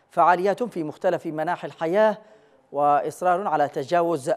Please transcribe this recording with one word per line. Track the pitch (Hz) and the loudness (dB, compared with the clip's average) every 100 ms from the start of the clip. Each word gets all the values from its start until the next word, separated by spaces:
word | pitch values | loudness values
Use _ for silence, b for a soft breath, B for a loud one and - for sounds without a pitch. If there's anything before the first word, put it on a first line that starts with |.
| b | b
فعاليات | - 165 180 196 185 | 2 4 4 2 -2
في | 240 175 | -4 -6
مختلف | 151 - 190 165 170 | -8 -4 -2 -2 -4
مناحي | 151 156 165 160 | -6 -4 -4 -8
الحياة | - 165 190 214 208 B B B B _ | -6 -2 2 2 2 B B B B _
وإصرار | 139 147 143 151 - 180 175 202 | 0 2 2 0 -2 0 0 0
على | 151 143 | 0 0
تجاوز | 160 135 170 170 160 135 | -2 -2 0 0 -2 -2